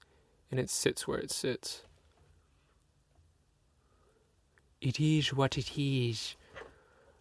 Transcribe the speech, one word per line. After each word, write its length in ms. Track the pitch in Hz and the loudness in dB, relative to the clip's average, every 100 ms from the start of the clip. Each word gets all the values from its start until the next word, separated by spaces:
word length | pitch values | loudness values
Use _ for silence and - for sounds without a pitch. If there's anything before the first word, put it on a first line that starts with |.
| - _ _ _ _ | -20 _ _ _ _
and 100 | 127 | -2
it 100 | - | -2
sits 380 | - 143 - - | 2 2 0 -2
where 100 | - | -4
it 120 | - | -2
sits. 520 | - - - - - - - _ _ - - _ _ _ _ _ _ _ _ - _ _ _ _ _ _ _ _ _ _ _ _ _ _ _ | -4 -2 -4 -6 -12 -16 -20 _ _ -20 -20 _ _ _ _ _ _ _ _ -20 _ _ _ _ _ _ _ _ _ _ _ _ _ _ _
It 180 | 135 - | -2 2
is 340 | 156 156 135 | 4 4 4
what 240 | 131 135 - | 2 2 2
it 220 | 123 - | -4 -2
is. 580 | 139 135 120 113 - - - - - - _ - - - | 0 2 2 -2 -6 -10 -18 -18 -18 -20 _ -20 -20 -20